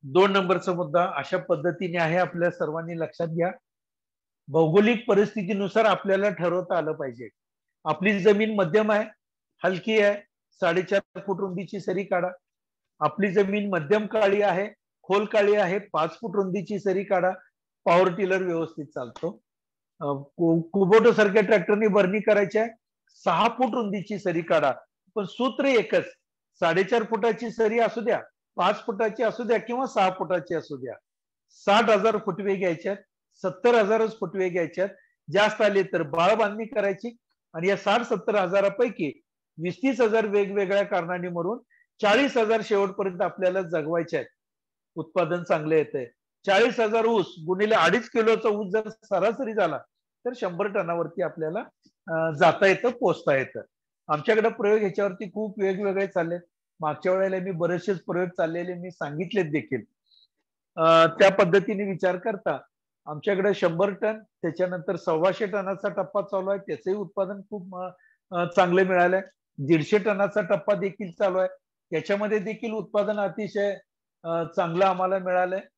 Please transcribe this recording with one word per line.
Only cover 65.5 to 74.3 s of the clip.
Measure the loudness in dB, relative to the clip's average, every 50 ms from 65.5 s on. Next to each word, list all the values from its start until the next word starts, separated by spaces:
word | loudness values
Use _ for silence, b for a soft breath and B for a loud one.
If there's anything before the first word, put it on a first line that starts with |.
| -4 -4 -4 -4 -6 -4 -6 -6
टप्पा | -4 -4 -8 -4 -4 -6
चालू | -4 -2 -4 -4 -2 -2
आहे, | -4 -4
त्याचंही | -4 -8 -10 -8 _ -4 -4 -4
उत्पादन | -4 -8 _ -4 -4 -4 -6 -12
खूप, | -12 _ -12 -12 -12 -12 -12
अं, | -12 -12 -12 -14 b b b b b _ _
अं, | -4 -4 -4 0 2
चांगलं | 2 4 4 4 2 4
मिळालंय. | 4 4 4 4 4 2 0 -2 -4 _ _ _ _ _ -10
दीडशे | 0 2 2 2 4 2 2 2
टनाचा | 2 2 0 0 0 0 0 -2
टप्पा | 0 0 -2 -2 2 0 0
देखील | 0 0 -6 -6 _ -12 -12
चालू | -4 _ -2 0 2 0
आहे, | -2 -2 -4 -10 _ _ _ _ _ _
त्याच्यामध्ये | -6 -6 -2 -2 -2 -2 0 0 -2 -2
देखील | -2 -4 -8 -6 -6 -6
उत्पादन | -6 -6 -8 -4 -2 -2 0 0 -2 -2
अतिशय, | -2 -4 -4 -6 -8 -6 -2 -2 -2 -2 -2 -6 _ _ _ _ _ _ _ _ _
अं, | -4